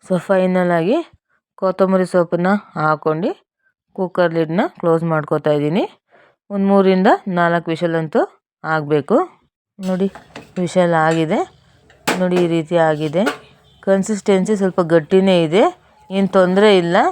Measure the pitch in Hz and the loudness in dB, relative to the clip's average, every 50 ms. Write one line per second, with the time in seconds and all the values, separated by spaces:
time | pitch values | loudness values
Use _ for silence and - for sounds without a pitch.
0 | _ - 185 175 - - 196 190 185 185 185 185 180 180 175 170 160 180 247 339 | _ -4 -4 -4 -2 0 0 0 0 0 0 0 0 0 0 0 0 0 -2 -2
1 | 330 _ _ _ _ _ _ _ _ _ _ - - 190 185 - 196 185 190 185 | -4 _ _ _ _ _ _ _ _ _ _ -6 -4 -4 0 0 0 0 2 0
2 | 185 175 - 180 175 165 - 170 175 185 202 208 - - _ 165 156 156 156 147 | 0 0 0 0 0 0 -2 -2 0 0 0 -2 -4 -8 _ -4 -2 -2 -2 -2
3 | - 156 156 156 180 262 381 _ _ _ _ _ _ _ _ _ _ _ _ - | -2 -4 -4 -2 -4 -6 -6 _ _ _ _ _ _ _ _ _ _ _ _ -8
4 | 190 180 _ - 180 170 165 165 165 156 165 180 247 359 - - - 170 165 165 | -8 -6 _ 0 0 0 0 -2 -2 -2 -2 -2 -2 -4 -6 -4 -2 0 0 0
5 | 165 170 160 156 147 - 165 151 147 151 151 147 143 147 156 208 320 427 - _ | 0 -2 -2 -2 -2 -2 -4 -2 0 0 0 0 0 -2 -2 -2 -2 -4 -8 _
6 | _ _ _ _ _ _ _ _ _ _ 202 202 196 196 196 202 196 185 190 185 | _ _ _ _ _ _ _ _ _ _ -6 -2 0 2 2 4 4 4 2 2
7 | 185 226 330 392 - 214 180 175 175 170 170 170 160 - 165 156 175 170 165 165 | 4 2 2 2 -2 -6 -2 0 0 0 0 -2 -2 -4 -6 -4 -2 -2 -2 -2
8 | 160 151 - 233 339 403 _ _ _ _ _ _ - 156 160 160 151 143 156 147 | -4 -2 -2 -2 -2 -2 _ _ _ _ _ _ -8 -4 -4 -4 -2 -2 -2 -2
9 | 139 - 202 277 370 349 - _ _ _ _ _ _ _ _ _ 190 185 185 180 | 0 0 0 0 0 -2 -8 _ _ _ _ _ _ _ _ _ -6 -6 -4 -2
10 | 196 196 - - - _ - - - - - - 180 165 - 185 180 170 170 160 | -2 -4 -6 -10 -20 _ -20 -20 -20 -14 -8 -6 -6 -2 0 0 0 2 2 2
11 | 160 160 165 165 160 156 190 262 370 - _ _ _ _ _ _ _ _ - _ | 2 2 2 0 0 -2 -2 -4 -4 -6 _ _ _ _ _ _ _ _ -20 _
12 | _ - - 185 185 180 180 180 175 170 165 165 160 156 175 170 160 160 156 147 | _ -6 -4 -2 -2 -2 0 0 0 0 0 -2 -4 -2 0 2 2 2 0 0
13 | 156 156 143 170 208 269 - - - - _ _ _ _ _ _ - - 196 196 | -4 -4 -2 -2 -2 -2 -4 -8 -16 -20 _ _ _ _ _ _ -2 0 0 0
14 | 190 - 220 196 - - 202 190 185 190 220 196 196 185 175 - 180 160 165 165 | 0 -4 -6 -6 0 0 0 2 2 0 -2 0 -2 -2 0 -2 -2 2 2 2
15 | 151 - - 190 190 196 185 175 165 156 156 196 262 359 359 _ _ _ _ _ | 2 2 0 2 4 4 2 2 2 2 2 2 2 2 0 _ _ _ _ _
16 | _ _ 190 196 196 185 - 196 180 180 185 190 208 214 202 185 170 170 170 196 | _ _ -4 -2 -2 0 2 2 2 2 2 4 4 6 4 4 2 2 0 0
17 | 262 349 | 0 0